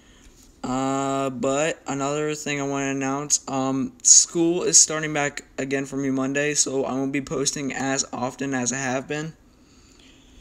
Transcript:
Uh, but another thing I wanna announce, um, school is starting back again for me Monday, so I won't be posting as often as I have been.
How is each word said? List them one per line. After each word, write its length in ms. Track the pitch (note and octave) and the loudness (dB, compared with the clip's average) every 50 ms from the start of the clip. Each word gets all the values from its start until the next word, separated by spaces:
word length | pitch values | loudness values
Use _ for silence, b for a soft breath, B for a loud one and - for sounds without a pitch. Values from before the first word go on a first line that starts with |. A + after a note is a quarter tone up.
| B B B B B B B B B B - - - | B B B B B B B B B B -16 -10 -6
Uh, 640 | - B2+ C3 C3+ C3+ C3+ C3+ C#3 C3+ C#3 C3+ C3+ C3+ | -4 -4 -2 -2 -2 0 0 -2 -2 -2 -2 -2 -2
but 540 | C3 A#2+ A#2+ C3+ C3+ C#3+ D#3 D#3+ - - - | -2 -2 -2 0 0 0 0 -2 -2 -6 -8
another 480 | - C3+ C#3 C#3 C#3 D3 D3+ D3+ D3+ D3+ | -8 -4 -4 -2 -2 -2 -2 -2 -4 -4
thing 260 | D3 - D3 D3 C#3+ | -6 -4 -4 -4 -2
I 40 | C#3 | -2
wanna 240 | C#3 C#3 C#3 C#3 C#3 | -2 -2 -2 -2 -2
announce, 560 | C3+ C#3 C3+ C3+ C3+ C#3+ D3 D3 - - - - | -2 -2 -2 -2 -2 -4 -2 -2 -2 -4 -2 -2
um, 440 | C3+ C3+ C3 C3+ C3+ C3+ C3 B2+ - - | -2 -2 0 0 0 -2 -2 -4 -6 2
school 600 | - - - - - - - F3 E3 E3 E3+ F3+ | 6 8 8 8 6 4 2 2 4 4 4 2
is 180 | - C3 - - | 2 4 6 6
starting 320 | - - D#3 D#3 D#3 D3+ | 6 6 2 -2 -2 -2
back 320 | D#3 D3 C#3+ C#3+ C#3+ - - - - - | 0 0 0 0 -2 -6 -12 -12 -8 -8
again 260 | C3+ C#3 C#3 C#3 C#3 | -4 -2 -2 -2 -2
for 120 | C#3 C#3 | -2 -4
me 120 | C3+ C#3 C3+ | -2 -2 0
Monday, 460 | C3 C3 C3 C3+ C#3 C#3+ D3 D3+ D3 | 0 0 0 0 0 0 0 2 2
so 300 | C#3+ - - C3 C3+ C3 | 0 0 0 0 -2 0
I 80 | - | 0
won't 200 | B2+ C3+ C3+ C3+ | 0 -2 -2 -2
be 80 | C#3 C#3+ | -2 -4
posting 540 | C3+ - E3 C3 C#3 D3 - D#3 C#3+ C3 - | -4 -2 -2 -2 0 -2 -2 -2 -4 -6 -4
as 320 | - C3 C3+ C3+ C3+ - - | -4 -2 -2 -2 -2 -4 -4
often 420 | - - A#2+ C3 - - D3+ C#3 C3+ | -6 -6 -4 -6 -4 -6 -6 -4 -2
as 180 | B2+ B2 A#2+ | -2 -2 -2
I 60 | B2 C3+ | -4 -2
have 280 | C3+ B2+ B2 C3+ C3+ | -2 -2 -2 -4 -4
been. 280 | - D3 D3+ D3+ D#3+ D#3 - - B B B B B B B B B B B B B B B B B B B | -6 -6 -6 -6 -8 -12 -16 -20 B B B B B B B B B B B B B B B B B B B